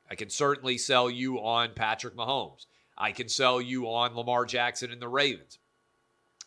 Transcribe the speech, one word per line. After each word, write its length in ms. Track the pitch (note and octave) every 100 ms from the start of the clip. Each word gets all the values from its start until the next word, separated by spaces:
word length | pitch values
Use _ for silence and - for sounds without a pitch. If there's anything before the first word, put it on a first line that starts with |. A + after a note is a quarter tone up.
| -
I 60 |
can 160 | G2 G#2
certainly 480 | - C#3+ C#3 B2+ B2
sell 320 | - B2+ B2
you 280 | B2 C3 B2
on 280 | G#2+ A#2 A#2+
Patrick 420 | G#2+ A2 - B2
Mahomes. 520 | B2 A#2 C3+ F#2+ - - _ _
I 160 | - G#2+
can 160 | G#2 A2+
sell 320 | - B2+ B2+
you 320 | B2 B2+ A2+
on 240 | A#2 A#2+
Lamar 300 | A#2 A#2+ A#2+
Jackson 460 | A#2 B2 A#2+ - B2
and 100 | A#2+
the 60 | A#2+
Ravens. 500 | C3 C#3+ F2+ - - _ _ _ _ _ _ _ _